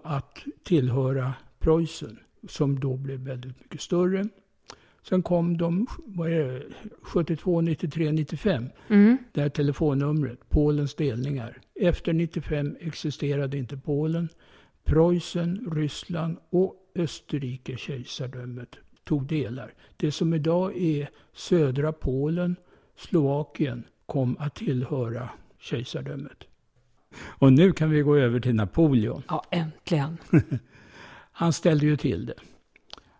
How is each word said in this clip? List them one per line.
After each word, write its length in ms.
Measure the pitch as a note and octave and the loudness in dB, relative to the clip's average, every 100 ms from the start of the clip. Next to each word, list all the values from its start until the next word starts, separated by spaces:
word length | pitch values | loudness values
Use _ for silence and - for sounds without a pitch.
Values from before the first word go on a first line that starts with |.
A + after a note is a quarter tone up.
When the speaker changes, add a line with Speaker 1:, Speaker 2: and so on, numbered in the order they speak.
Speaker 1:
att 400 | D#3 C#3 - - C#4 - | -6 -8 -8 -16 -16 -12
tillhöra 720 | - E3 B2+ B2+ C3 C3+ B2+ C3 - - | 0 2 2 0 0 -2 -4 -8 -14 -4
Preussen, 600 | D#3+ E3 E3 - D3 - _ _ F#3+ | 2 2 0 -6 -14 -16 _ _ -12
som 300 | - C#3 C3+ | -2 -2 0
då 180 | C3+ C3 | -2 -4
blev 220 | C3+ C3+ | -6 -8
väldigt 400 | C3 B2+ B2+ B2+ | -10 -10 -12 -16
mycket 220 | - - | -14 -12
större. 460 | - F3 F3+ F#3+ G#3 - _ _ - - _ _ - | -2 0 2 0 -4 -8 _ _ -20 -20 _ _ -2
Sen 140 | F#3 | 0
kom 340 | - F3 E3+ E3+ | 2 2 2 0
de, 300 | E3+ F3 A#3+ - D4+ | 0 0 -2 -8 -10
vad 260 | F#3 E3 | -4 -2
är 160 | E3 C3+ | 0 0
det, 160 | C3 - - G#3+ - | -4 -12 -16 -18 -18
sjuttiotvå, 600 | - F3+ D#3+ D#3+ F#3+ E3+ | -4 -2 0 -2 0 2
nittiotre, 500 | E3 D#3 D#3+ D#3+ D#3 | 2 0 -4 -2 0
nittiofem. 580 | D#3 D3 E3 G#3+ C3+ B2 - - | 0 -2 -2 0 0 -4 -10 4
Speaker 2:
Mm. 300 | G#3 G#3 B3+ - | 8 8 6 0
Speaker 1:
Det 100 | - | -2
här 80 | C#3+ | -2
telefonnumret, 1000 | - C#3+ C#3 D#3 C3+ C#3+ D3+ B2+ - - | 0 0 2 2 2 2 0 -2 -6 2
Polens 460 | D3+ D3 D3 C#3+ - | 4 4 2 0 -2
delningar. 640 | D3 A2+ C3+ C3+ A2 - _ F#4 | -2 -2 -4 -4 -8 -14 _ 0
Efter 380 | F3+ - - | 2 2 0
nittiofem 640 | D#3+ E3+ E3+ - D3+ C#3+ - | 0 0 -4 -4 -2 -4 -6
existerade 800 | E3+ - D3+ - C#3+ C#3+ C3+ C#3+ | -10 -6 -6 -4 -4 -2 -4 -6
inte 200 | A#2+ C#3 | -8 -8
Polen. 520 | - C#3+ D#3 E3 E3 _ _ - _ _ | -4 -2 -2 -2 -4 _ _ -20 _ _
Preussen, 840 | - D3+ E3+ F3+ - E3+ E3+ G3 A#3+ | 2 6 6 4 -2 -4 -4 -4 -4
Ryssland 640 | D#3 D3+ - - E3 E3 E3 - | -2 -4 -4 -8 -6 -4 -6 -4
och 260 | F3 F#3 - _ - | 0 0 -4 _ -6
Österrike, 800 | E3+ - - C#3+ C3 B2+ - B2 | -6 -6 -6 -6 -6 -8 -10 -10
kejsardömet, 1000 | - C3+ B2 - C3 B2+ B2 B2 B2 - - _ | -8 -10 -10 -10 -10 -10 -12 -12 -14 -20 -20 _
tog 240 | - D3 C3+ | -4 -2 -2
delar. 460 | D#3 G#2+ B2+ A#2 - - - | -4 -4 -8 -12 -20 -18 -4
Det 140 | D3+ | -4
som 220 | C#3+ E3 | 0 0
idag 440 | E3 D3+ F3 F#3 - | 0 0 0 0 -2
är 320 | E3+ D3 C#3 - _ | -2 -2 -6 -12 _
södra 600 | - - F3+ C#3+ C3 D3+ | -12 0 2 2 0 -2
Polen, 640 | D#3+ - C3 D3 E3+ F3+ F3+ _ _ _ - | -2 -2 0 -2 0 -2 -4 _ _ _ -20
Slovakien, 880 | - E3+ C#3 C#3+ D3+ - C#3+ B2 - _ - | 0 2 4 0 -2 -4 -4 -4 -12 _ -6
kom 320 | C#3+ B2 - | -2 0 -2
att 160 | D3 - | -6 -4
tillhöra 720 | A3 B2+ C3 C3 A2+ A#2 B2 - - _ | -2 -2 -2 -4 -4 -6 -10 -14 -20 _
kejsardömet. 840 | - B2+ - C#3 C3+ C#3 D3 - - _ _ _ _ _ _ - | -8 -8 -6 -8 -8 -10 -12 -16 -20 _ _ _ _ _ _ -18
Och 360 | - - C3+ | -10 4 8
nu 180 | C3 F#3+ | 10 8
kan 180 | D3+ D#3+ | 6 2
vi 120 | D3+ | 2
gå 140 | C#3+ D3 | 4 4
över 240 | A#2+ A#2+ | 4 2
till 160 | B2 A2+ | 2 2
Napoleon. 680 | G2+ - D#3+ B2+ A2 D3 - | 2 4 4 4 2 -4 -6
Speaker 2:
Ja, 140 | D#3 - | -8 -4
äntligen. 680 | F3 D#3 - - D#3+ C#3 E3 - | -4 -4 -8 -2 -2 -2 -6 2
Speaker 1:
<laughs> 280 | D#3+ - C3 - - - - - - - | 2 4 -4 -8 -20 -20 -20 -20 -20 -16
Han 220 | - E3+ | -2 0
ställde 320 | - F3+ D3+ D3+ | 2 4 4 4
ju 120 | D3 | 2
till 280 | C3+ F2 - | 0 -2 -6
det. 80 | - - - _ _ - - _ | -12 -16 -20 _ _ -20 -20 _